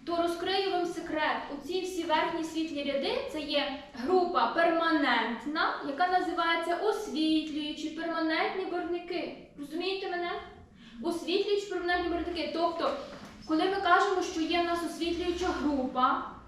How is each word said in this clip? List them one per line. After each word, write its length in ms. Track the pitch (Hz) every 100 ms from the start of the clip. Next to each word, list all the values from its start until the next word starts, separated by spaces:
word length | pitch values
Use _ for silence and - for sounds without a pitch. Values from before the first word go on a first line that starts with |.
| -
То 120 | 339
розкрию 540 | 339 339 370 392 392
вам 140 | 349 339
секрет. 520 | 330 - 302 202 - -
Оці 280 | 285 285 370
всі 220 | 370 349
верхні 400 | 320 311 339 330
світлі 480 | 311 320 320 285 277
ряди, 380 | 277 359 494 -
це 80 | 311
є 440 | 294 294 285 269 -
група 540 | - 262 370 349 254 233
перманентна, 1300 | 330 339 330 330 311 277 233 226 226 294 320 370 - 294
яка 200 | 269 359
називається 680 | 359 330 339 339 339 339 349
освітлюючі 1120 | 403 - - 262 311 311 302 294 302 - 302
перманентні 760 | 311 339 330 320 330 381 381 330
барвники. 680 | 349 330 349 349 339 254 - - -
Розумієте 500 | 277 320 370 392 381
мене? 220 | 349 349 403 - - - - - 233
Освітлюючі 600 | 320 339 - 381 403 403 -
перманентні 440 | 349 349 359 349
барвники. 420 | 339 320 320 294
Тобто, 400 | 320 349 339 262 - - - - - -
коли 160 | 311
ми 120 | 381 392
кажемо, 460 | 349 370 403 370
що 200 | 320 330
є 200 | 311 349
в 40 | 339
нас 140 | 339 330
освітлююча 640 | - 339 339 349 349 359
група 760 | 285 277 277 247 247 262 - - -